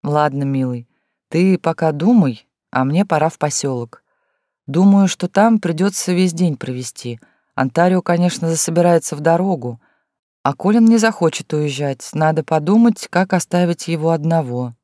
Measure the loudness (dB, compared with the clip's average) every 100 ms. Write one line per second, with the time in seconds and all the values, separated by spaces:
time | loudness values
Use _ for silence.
0 | -2 0 0 -2 -2 -2 -2 -6 -12 _
1 | _ _ _ 0 2 2 0 0 -2 0
2 | 2 4 2 -2 _ _ _ -4 0 0
3 | 0 0 0 -2 -6 -4 -4 -6 -8 -14
4 | _ _ _ _ _ _ -6 2 4 6
5 | 4 0 -4 2 2 2 0 -2 -2 -2
6 | -4 0 0 0 -2 -2 -8 -10 -10 -12
7 | -12 -12 _ _ _ -6 -4 2 2 2
8 | 0 0 0 0 -4 -2 -2 2 4 2
9 | 0 -4 0 2 0 -4 -6 -12 _ _
10 | _ _ _ _ -6 -2 0 4 4 4
11 | 2 0 -2 -2 -6 -4 -4 -4 -6 -6
12 | -8 -2 0 0 -2 -2 2 4 4 2
13 | -2 -2 0 -2 -2 0 0 -2 -4 -4
14 | -2 -2 0 -2 -2 -6 -8 -12